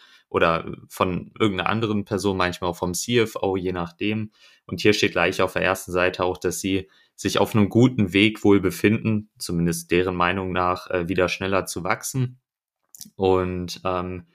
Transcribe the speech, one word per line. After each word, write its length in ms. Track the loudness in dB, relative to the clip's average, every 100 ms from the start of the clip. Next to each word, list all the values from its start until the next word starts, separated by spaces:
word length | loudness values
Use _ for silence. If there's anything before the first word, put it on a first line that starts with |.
| _ _ _
oder 380 | 2 2 2 -4 -14 -10
von 440 | -4 -2 -2 -6 -2
irgendeiner 300 | -2 0 -2
anderen 360 | -2 -2 -2
Person, 320 | -2 -2 0 0
manchmal 340 | 0 -2 -6
auch 60 | -4
vom 180 | -4
C 240 | -4 0 0
F 180 | 0 0
O, 200 | -2 -2
je 140 | -2
nachdem. 640 | -4 -6 -6 -4 -4 -6 _ -20 _ -12
Und 140 | 0
hier 140 | 2
steht 180 | 4 2
gleich 300 | 2 0 2
auf 100 | -2
der 100 | 0
ersten 300 | 0 -2 -2
Seite 320 | 0 0 0
auch, 140 | -2 -2
dass 200 | -4 -4
sie 300 | -2 -2 -4 _ _
sich 240 | -6 -2 0
auf 160 | 2
einem 140 | 2 4
guten 440 | 6 4 4 2
Weg 300 | 4 4 4
wohl 180 | 4 4
befinden, 680 | 4 2 2 2 0 -2 -4 -12
zumindest 540 | -6 0 0 0 0
deren 240 | 0 2 0
Meinung 340 | 0 0 -2
nach, 400 | -2 0 -2 -2
äh, 180 | -4 -2
wieder 200 | 0 0
schneller 380 | 0 -2 -2 -2
zu 180 | -6
wachsen. 560 | -4 -4 -4 -4 -4 -6 _ _ _ _ _ -20 -16
Und, 640 | -2 2 2 0 -4 -8 -8
ähm, 420 | -4 -4 -4 -8 -14